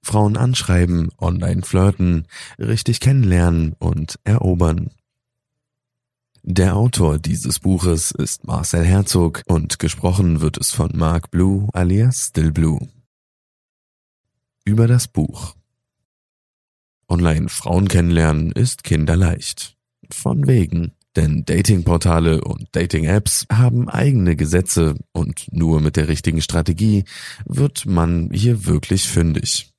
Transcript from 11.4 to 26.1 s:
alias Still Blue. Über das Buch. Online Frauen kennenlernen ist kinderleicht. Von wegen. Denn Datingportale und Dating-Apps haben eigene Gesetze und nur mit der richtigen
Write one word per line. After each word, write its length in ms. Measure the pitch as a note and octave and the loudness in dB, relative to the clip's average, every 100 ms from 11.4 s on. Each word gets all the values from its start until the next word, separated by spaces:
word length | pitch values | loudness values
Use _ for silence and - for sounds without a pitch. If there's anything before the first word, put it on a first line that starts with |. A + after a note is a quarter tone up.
| F#2+ G2 G2+ | 2 2 -2
alias 540 | F2+ F2+ G2 A#2+ B2+ - | -2 0 2 2 0 -4
Still 240 | - D#2+ | 0 0
Blue. 360 | D#2+ D#2+ D2+ B1+ _ _ _ _ _ _ _ _ _ _ _ _ _ _ _ _ _ | 2 0 -2 -8 _ _ _ _ _ _ _ _ _ _ _ _ _ _ _ _ _
Über 240 | - G#2+ A#2 | 0 2 4
das 200 | B2 - | 4 0
Buch. 480 | - D2+ - - - _ _ _ _ _ _ _ _ _ _ _ _ _ _ _ | -2 -2 -4 -14 -16 _ _ _ _ _ _ _ _ _ _ _ _ _ _ _
Online 420 | F2 E2+ D#2 D#2+ | 0 2 0 -2
Frauen 380 | - - F2 G2 | -6 -2 0 2
kennenlernen 640 | F2+ E2+ E2 D#2+ D2+ D#2+ | 2 2 2 2 0 -2
ist 320 | - B2+ - | -2 -2 -4
kinderleicht. 920 | - D#2+ D#2 E2+ F2+ F2 - - - _ _ _ _ | -4 -2 2 2 2 -2 -8 -12 -14 _ _ _ _
Von 340 | - - B2+ C#3 | -8 -4 -2 2
wegen. 460 | B2+ E2+ E2+ E2+ _ _ - | 2 2 -2 -6 _ _ -2
Denn 280 | D#2 D2+ | 0 0
Datingportale 1000 | - E2+ G2+ G2 F2 E2+ F2+ E2 E2 D#2+ | -2 0 2 2 2 2 2 2 2 0
und 280 | - - - | -2 -10 -6
Dating-Apps 720 | - F2 D#2+ D#2 G2+ G#2 - - | -4 -2 -2 2 0 0 -4 -2
haben 380 | A2 B2 A#2+ - | 2 2 2 -2
eigene 460 | - C#3 C3 F2 D2+ | 0 2 2 2 2
Gesetze 600 | D2+ F2 F2+ - D#2+ D2 - | 2 0 0 0 0 -2 -8
und 360 | F2 D#2 - - | -6 -4 -6 -8
nur 300 | - E2 D#2 | -2 2 2
mit 140 | D2+ D2+ | 2 0
der 120 | |
richtigen 340 | D2+ | -2